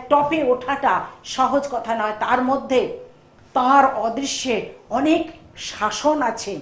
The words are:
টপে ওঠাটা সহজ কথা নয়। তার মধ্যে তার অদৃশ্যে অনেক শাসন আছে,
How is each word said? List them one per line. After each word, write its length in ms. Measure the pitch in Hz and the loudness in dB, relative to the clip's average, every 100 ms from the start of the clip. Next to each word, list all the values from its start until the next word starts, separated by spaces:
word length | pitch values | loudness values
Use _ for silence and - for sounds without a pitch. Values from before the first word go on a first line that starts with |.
| - | 2
টপে 340 | 285 294 320 | 2 4 2
ওঠাটা 640 | 262 247 262 277 254 185 - - | 2 0 0 -2 0 0 -4 -14
সহজ 440 | - - 254 277 277 | -10 -2 0 0 -2
কথা 240 | 240 220 | -6 -4
নয়। 180 | 226 214 214 | -4 -4 -4
তার 220 | - 254 | 0 0
মধ্যে 560 | 254 277 - 254 196 - - - _ _ - | 2 -2 2 0 0 -6 -14 -20 _ _ -6
তার 420 | 262 254 277 269 | -2 4 6 6
অদৃশ্যে 800 | 247 226 226 277 - 262 214 - - - | 2 -4 -4 -4 -4 -2 -2 -4 -14 -6
অনেক 400 | 233 302 330 - - - - | -2 2 2 0 -10 -20 -14
শাসন 680 | - - 208 - 294 302 | -14 -4 -4 0 0 2
আছে, 380 | 240 226 202 165 | 0 -2 -8 -10